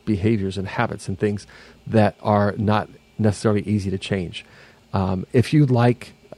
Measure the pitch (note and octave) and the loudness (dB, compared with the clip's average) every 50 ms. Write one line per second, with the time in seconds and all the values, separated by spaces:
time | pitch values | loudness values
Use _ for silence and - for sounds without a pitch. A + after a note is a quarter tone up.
0 | _ - A2 G2 F2+ A2 A#2 G#2+ F#2+ F#2+ F#2 G2 F#2 F#2+ - - A#2+ - - - | _ -4 -2 0 2 0 0 0 -2 -4 -6 -6 -8 -8 -4 -4 -4 -4 -4 -8
1 | - - G2 F#2 - G#2 G2+ G2 - - - - - - - - _ - - A2+ | -8 -10 -6 -2 -2 -2 -2 -4 -8 -12 -20 -20 -20 -20 -20 -20 _ 0 2 4
2 | G#2 G2+ - _ - A2 G#2 G#2 G2+ G2+ - - G#2+ G2 G#2+ G#2+ F#2 - - - | 4 4 2 _ -2 0 2 2 2 0 0 -2 0 0 0 0 -2 -4 -12 -20
3 | _ _ _ - G#2+ G#2+ G2 - - A#2 G#2 G#2 F#2 F#2+ G#2 G#2+ F#2+ G2 F#2 F#2+ | _ _ _ 0 0 0 0 2 0 0 0 0 0 0 -2 -2 0 -2 -6 -6
4 | - - G#2 F#2+ F2 D#2+ - - - - - - - - _ _ _ _ - G2 | -4 -4 -4 -4 -4 -6 -10 -14 -16 -18 -20 -20 -20 -20 _ _ _ _ -4 -2
5 | F#2+ F#2 F#2 F#2 F#2 - - B2+ A2+ - - D3+ D3 B2+ B2+ A#2 A#2+ B2 B2 - | 0 0 -2 -4 -6 0 2 2 2 4 4 4 4 4 4 4 4 4 2 0
6 | - - - _ _ - - | -4 -18 -20 _ _ -20 -18